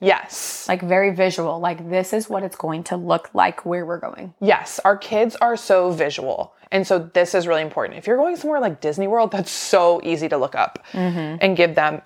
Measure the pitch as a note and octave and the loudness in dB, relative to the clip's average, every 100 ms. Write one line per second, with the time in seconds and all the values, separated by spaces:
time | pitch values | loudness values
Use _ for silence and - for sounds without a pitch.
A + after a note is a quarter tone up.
0 | F#3 E3+ - - - - - F#3 F3+ F#3 | 2 2 0 -12 -10 -10 -4 -4 2 2
1 | G3 F3+ F#3 F3+ E3 E3 F3 E3 E3+ F#3 | 2 2 0 2 -4 -2 -4 -4 -4 -2
2 | F#3 A3 G#3+ G3+ F#3+ - D#3+ D#3+ E3+ F3+ | 0 -4 -2 -6 -6 -8 -6 -6 -6 -6
3 | F3 E3+ - G3 F#3 - F3 F3 E3 F3 | 0 -2 0 0 0 0 -6 -6 -4 -6
4 | - - F#3 - G3 F3+ - - F#3+ G3+ | -8 -12 -16 -4 2 2 0 0 2 2
5 | - G#3+ A3+ - A#3+ A3+ - F#3+ F3+ E3 | 0 0 0 2 0 0 2 4 4 0
6 | D3 C#3+ C3+ - - _ - F#3+ F#3 F#3 | -2 -2 -6 -4 -6 _ -4 -2 2 0
7 | E3 F3+ F3 F#3+ E3+ D#3+ D#3 D3+ G#2+ - | 2 2 2 2 2 0 0 -4 -6 -6
8 | G#3 B3 E4 F4 D4 D4 A3+ D3+ D3+ D3+ | -2 0 2 -2 -2 0 -2 -2 -4 -2
9 | G3 A#3 A3 G3 F3 - - F#3+ F3 F3 | 0 2 2 0 -4 -6 2 4 6 4
10 | - D#3+ D3+ D3 C3 - - - - F#3+ | 0 -2 0 0 -2 0 -2 -2 -12 -4
11 | F3+ F3 D3+ E3 F#3+ F3 E3+ D#3 D3+ D3+ | -2 -2 -6 0 0 4 4 4 0 -2